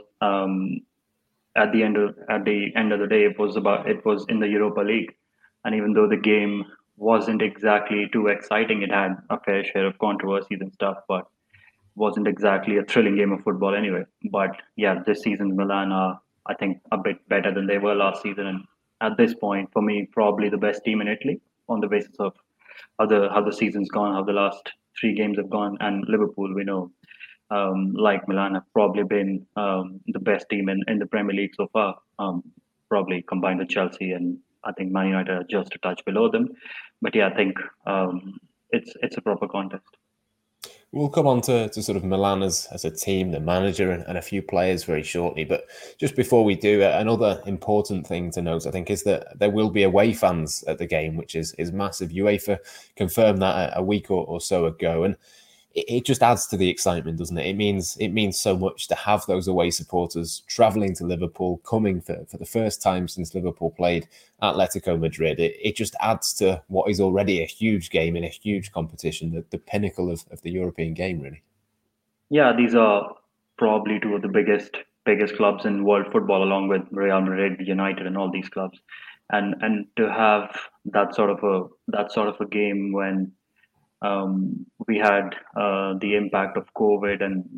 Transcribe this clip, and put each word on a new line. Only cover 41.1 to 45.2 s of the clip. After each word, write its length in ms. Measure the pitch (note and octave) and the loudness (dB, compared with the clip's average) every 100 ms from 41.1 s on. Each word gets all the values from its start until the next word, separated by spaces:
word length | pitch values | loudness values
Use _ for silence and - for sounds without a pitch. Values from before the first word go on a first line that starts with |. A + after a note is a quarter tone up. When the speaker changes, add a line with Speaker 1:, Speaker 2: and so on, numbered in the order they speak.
| E3 C#3+ | 2 4
Speaker 2:
on 140 | B2 | 4
to, 280 | A#2+ A#2+ G#2+ | 4 2 2
to 140 | G#2+ | -4
sort 140 | G#2 G2 | -2 -2
of 60 | |
Milan 380 | F#2 F#2+ G2 F#2+ | 0 2 2 2
as, 260 | F#2+ F2 - | 0 -2 -6
as 120 | F2+ | -8
a 60 | E2 | -6
team, 400 | - - F#2+ F#2 | -6 -2 0 0
the 100 | D#2+ | -2
manager 520 | D#2 F2+ G2 F2+ F#2 | 0 2 2 0 0
and, 120 | F2 - | -2 -6
and 100 | F2+ | -8
a 60 | |
few 180 | - G2+ | -6 -8
players 420 | - F#2 F#2 F2+ | -2 0 2 0
very 200 | - D#2 | -2 -4
shortly. 420 | D2 F2 | -2 -2